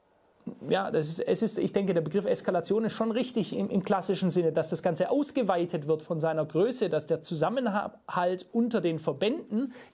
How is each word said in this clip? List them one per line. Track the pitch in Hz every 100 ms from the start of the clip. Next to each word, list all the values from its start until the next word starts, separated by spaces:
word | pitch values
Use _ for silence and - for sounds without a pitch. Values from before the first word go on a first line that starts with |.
| _ _ _ _ - - 139
ja, | 180 196
das | 160 151
ist, | 165
es | - 180
ist, | 226 -
ich | 180
denke, | - 190
der | 170
Begriff | 156 196
Eskalation | 196 190 - 180 170 202
ist | 220
schon | - 226
richtig | 220 254 - 170
im, | 165 196
im | 196
klassischen | 180 196 180 185 185
Sinne, | 180 165
dass | 160 156
das | 165
Ganze | 185 160 180
ausgeweitet | 262 285 - 208 180 170 170 143
wird | 156
von | - 165
seiner | 160 156 156
Größe, | 156 208 - 190
dass | 156 147
der | 160
Zusammenhalt | 156 160 156 247 240 202 - - - - 175 185 -
unter | 233 233 220
den | 170 160
Verbänden | 160 139 202 311 - 214 262 - -